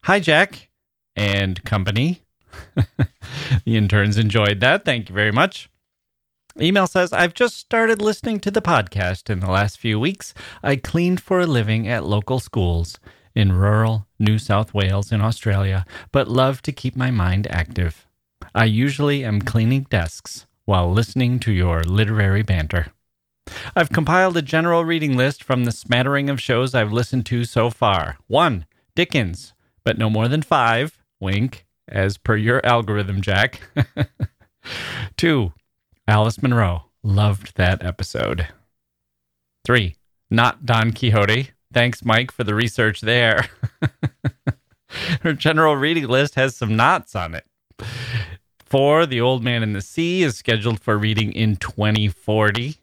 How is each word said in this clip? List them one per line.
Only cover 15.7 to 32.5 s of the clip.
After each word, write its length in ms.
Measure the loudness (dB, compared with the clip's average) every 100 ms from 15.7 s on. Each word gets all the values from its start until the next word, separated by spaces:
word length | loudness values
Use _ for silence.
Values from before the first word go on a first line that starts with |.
| -2 -4 -12 -4
but 160 | -2 0
love 320 | 2 2 0
to 100 | -8
keep 220 | -6 -6
my 160 | -2 -2
mind 360 | 0 0 0 -2
active. 560 | -4 -4 -2 -4 -4 _ _ _ _ -6
I 120 | 0 2
usually 580 | 2 0 0 0 0
am 160 | 0 -2
cleaning 460 | 0 0 2 0 0
desks 580 | -2 -2 -8 -18 -18 -20 _ 0
while 260 | 2 2
listening 480 | 2 0 0 0 0
to 120 | 0
your 300 | 0 2 0
literary 580 | 0 0 2 2 2 2
banter. 500 | 0 0 0 -4 -4 _ _ _ _ _ -20 -16 -6 -2
I've 140 | 0
compiled 460 | 0 2 2 2 0
a 60 |
general 420 | -2 -2 2 0
reading 320 | 0 -2 0 0
list 260 | 0 -2
from 220 | -4 0
the 80 | 0
smattering 580 | -4 -2 0 2 0 -2
of 100 | -4
shows 340 | 0 0 2
I've 180 | 0 0
listened 340 | 0 0 -2 -2
to 180 | -4
so 260 | -2 0 0
far. 480 | 2 0 2 -2 -10 _
One, 400 | 2 2 0 -8 _ _
Dickens, 580 | -4 0 0 -2 -6 -14 _ _ _
but 140 | -4 0
no 100 | 0
more 200 | 0 0
than 140 | 0
five, 560 | 0 2 2 2 -2 _ _ _
wink, 460 | -2 0 -2 -6 _ _ -8
as 280 | -2 -2 -2
per 200 | -2 0
your 280 | 2